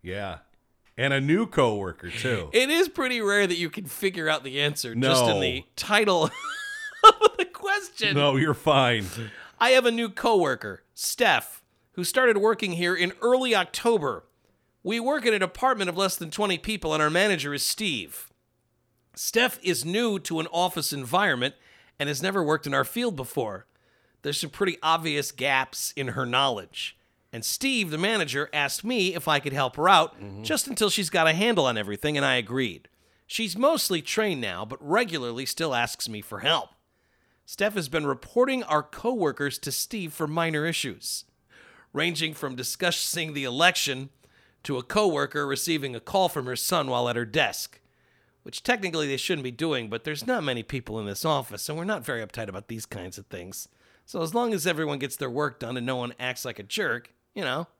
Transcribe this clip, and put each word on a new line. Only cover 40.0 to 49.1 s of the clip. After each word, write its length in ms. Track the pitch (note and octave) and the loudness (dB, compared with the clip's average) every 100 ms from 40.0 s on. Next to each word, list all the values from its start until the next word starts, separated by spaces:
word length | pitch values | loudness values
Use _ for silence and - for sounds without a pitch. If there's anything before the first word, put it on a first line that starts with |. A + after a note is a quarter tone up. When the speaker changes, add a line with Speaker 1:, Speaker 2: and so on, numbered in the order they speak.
| E3 | -8
Speaker 2:
for 140 | - D3+ | -6 -4
minor 380 | D#3+ E3 D#3 | 0 0 0
issues, 600 | D#3+ D#3+ C3+ F2 - - - _ _ - - - _ | -2 -2 -6 -8 -8 -10 -10 _ _ -20 -20 -20 _
ranging 400 | C#3 E3+ D#3 D#3+ | -4 -2 -2 -4
from 220 | D3+ C#3+ B2+ | -4 -8 -6
discussing 800 | B2 - F3 E3 - E3+ D#3 | -8 -2 -2 -2 -2 -4 -4
the 100 | D3 | -4
election 640 | C3+ B2 F3 F3+ - C3 C#3 _ _ _ _ _ | -4 4 4 4 -2 -4 -8 _ _ _ _ _
to 160 | - C3 | -6 -4
a 40 | |
coworker 640 | B2 G#3 G#3 D3 C#3+ D3 C#3+ | 0 2 4 2 0 -2 -2
receiving 480 | C#3 - D#3+ C#3 A#2+ | -2 0 -2 -2 -8
a 40 | |
call 280 | - G3 F3+ | -2 2 2
from 180 | D#3 B2+ | 0 -4
her 100 | A#2+ | -4
son 320 | - F3+ C3+ | 0 0 0
while 200 | B2 B2 | 0 0
at 60 | A#2+ | 0
her 80 | A2+ | -2
desk, 540 | C#3+ A#2 - - - _ _ _ _ _ _ | 0 0 -2 -12 -14 _ _ _ _ _ _
which 200 | - - | -14 -8
technically 440 | - A#3+ F#3+ D#3+ | -2 -2 0 -2
they 100 | D3 | -2